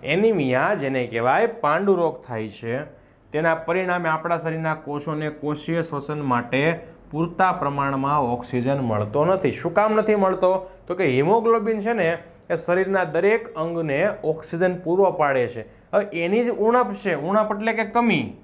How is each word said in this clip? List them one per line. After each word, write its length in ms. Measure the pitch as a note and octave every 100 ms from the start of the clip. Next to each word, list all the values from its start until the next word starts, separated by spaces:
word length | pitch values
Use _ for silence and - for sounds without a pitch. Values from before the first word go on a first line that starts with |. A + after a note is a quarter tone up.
એનિમિયા 720 | - E3 A3 G#3 C3+ B2+ D#3+
જેને 320 | G3+ C#3 C3+ A#2+
કહેવાય 400 | A2+ A#2+ D#3 A3+
પાંડુ 480 | A3+ D3 D#3+ G3+
રોગ 300 | F#3 E3 D#3+
થાય 240 | - A2+ A2
છે. 320 | G2+ A2+ B2 D3+ - - _ _
તેના 220 | D3+ E3
પરિણામે 540 | D#3+ D#3+ F3 F#3 F3+ E3+
આપણા 300 | D#3 E3+ E3+
શરીરના 360 | E3 D#3+ D#3+
કોષોને 560 | D#3 C#3 C#3+ D3 D3+ D3+
કોષીય 520 | D3+ D3 D3+ - E3
શ્વસન 380 | E3 C#3+ C#3+ D3+
માટે 600 | C#3+ A#2+ A#2+ C3 D3+ E3+ - - -
પૂરતા 420 | D3 E3 E3+ F#3+
પ્રમાણમાં 680 | F3+ C#3+ C#3+ C#3 C3+ C#3 D3 B2+
ઓક્સિજન 480 | A#2+ - B2+ A#2+ C#3
મળતો 440 | B2+ G#2+ G#2+ C3
નથી. 260 | D#3 F#3+ F3
શું 240 | - E3
કામ 200 | E3+ G#3+
નથી 200 | G#3+ G#3
મળતો? 560 | G#3+ F#3+ F#3+ F#3 F#3 F#3 - -
તો 80 |
કે 100 | F3+
હિમોગ્લોબિન 760 | F3 B2+ D3 A3+ A3+ A3+ G#3+ A3
છે 140 | G3+
ને 260 | A#3 E3 E3 - - -
એ 40 |
શરીરના 500 | E3+ - F3+ F#3+ G3
દરેક 500 | F3 D3+ F#3+ A3+ A3+
અંગને 540 | - E3 E3+ D#3+ C#3 G3 -
ઓક્સિજન 520 | D3+ D#3+ - E3+ F#3 F3+
પૂરો 340 | E3+ F3+ G3
પાડે 380 | D#3+ D3 C3+ A#2
છે. 140 | A2 G#2+ - -
હવે 120 | F#3+
એની 380 | G3+ E3+ E3+ G#3+
જ 80 | A#3+
ઉણપ 400 | - G#3+ A#3+ A3
છે, 220 | G3 G3+
ઉણપ 380 | D3+ D#3 G3+ G#3+
એટલે 200 | G3+ A3
કે 120 | A3+
કમી 520 | G#3+ A#3+ A#3 E3+ A2+ -